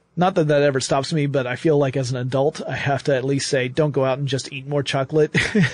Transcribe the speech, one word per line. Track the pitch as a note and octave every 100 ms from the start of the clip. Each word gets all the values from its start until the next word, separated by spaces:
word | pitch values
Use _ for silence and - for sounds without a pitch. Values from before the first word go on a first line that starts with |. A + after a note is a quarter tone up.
| _ -
Not | F3+ F#3
that | D3+
that | D3
ever | C#3+ C3
stops | - C#3 C3+
me, | D#3+ C#3+
but | C#3 B2
I | B2
feel | E3 C#3+
like | C#3 C3+
as | B2
an | B2+
adult, | B2+ C3+ C#3 - -
I | C3
have | - C3+ -
to | C3
at | C3
least | C#3 -
say, | C#3 B2+
"Don't | C3 D3+
go | C#3 C3
out | C3
and | C#3
just | B2+ -
eat | C#3 C3+
more | D3
chocolate." | C#3 C#3 C3+ D#3 D3+ - - G#3+ D3